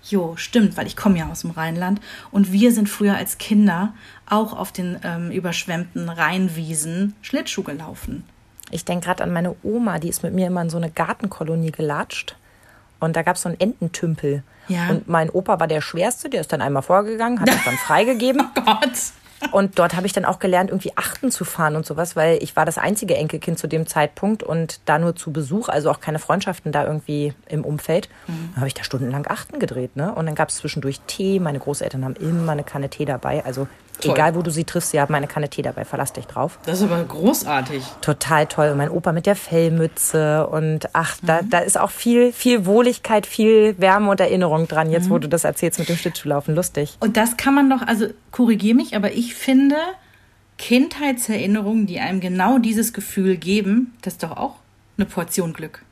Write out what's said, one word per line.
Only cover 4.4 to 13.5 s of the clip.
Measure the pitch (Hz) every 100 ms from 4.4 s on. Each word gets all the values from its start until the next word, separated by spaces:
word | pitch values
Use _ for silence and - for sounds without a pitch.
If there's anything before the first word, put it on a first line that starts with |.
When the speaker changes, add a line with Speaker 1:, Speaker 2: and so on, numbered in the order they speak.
| 214 -
Speaker 1:
auf | 180
den, | - 180 175
ähm, | 180 170 170
überschwemmten | 190 180 170 - 170 175 175 170
Rheinwiesen | 170 156 185 185 160 160 160 165 165 202 208
Schlittschuh | - 277 320 -
gelaufen. | 185 143 160 - - - - _ _ _ -
Speaker 2:
Ich | 165
denk | - 175
grad | 170 180
an | -
meine | 170 175 175
Oma, | 202 226 233 170
die | 170
ist | -
mit | 170
mir | 185 185
immer | 180
in | 170
so | 170
eine | 165
Gartenkolonie | - 165 226 202 - 156 165 160
gelatscht. | 151 156 147 208 - - - _ _ _ - _ _
Und | 165 165
da |
gab's | 165 185
so |
einen | 180